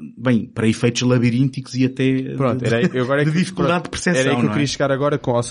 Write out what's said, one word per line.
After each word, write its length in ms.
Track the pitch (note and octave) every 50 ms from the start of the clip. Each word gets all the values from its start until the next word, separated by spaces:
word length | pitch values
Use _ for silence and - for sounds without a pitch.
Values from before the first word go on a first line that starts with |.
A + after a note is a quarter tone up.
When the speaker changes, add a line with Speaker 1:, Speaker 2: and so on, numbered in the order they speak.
| D2+ D2+ -
Speaker 1:
bem, 280 | - A#2 B2+ B2 A2 F#2
para 220 | - - - A2 A2
efeitos 320 | A2 - - A#2+ A#2 -
labirínticos 760 | - B2 B2+ B2+ A#2 B2 A2+ B2 C3+ C#3 C3 C3+ C3 - -
e 120 | B2 C3
até 480 | B2+ C3 - C3+ C3 C3 C3 C3 C3 C3+
Speaker 2:
Pronto, 220 | C3+ C#3 B2+ A#2 C3
Speaker 1:
de, 60 | A#2+
Speaker 2:
era 100 | A2+ A2+ A#2
aí, 120 | A#2+ - -
eu 100 | B2+ B2+
agora 180 | A#2+ C#3 C#3+ D3
é 20 |
Speaker 1:
de 80 | D3+ D#3
Speaker 2:
que, 60 | E3+
Speaker 1:
dificuldade 340 | F3+ - - - C#3+ C#3 E3+ F3+
Speaker 2:
pronto, 40 | F3
Speaker 1:
de 60 | -
percepção, 300 | - - - D#3 C3+ B2+
Speaker 2:
era 100 | C3 C3+
aí 60 | C#3
que 40 | B2
eu 40 | A#2
Speaker 1:
não 60 | G#2+
é? 20 | G#2
Speaker 2:
queria 140 | - D3
chegar 260 | C3+ - - D3 C#3 C#3
agora 260 | C3 C#3 D3 D3 C#3
com, 120 | - -
ao, 120 | B2 A#2+ A#2 -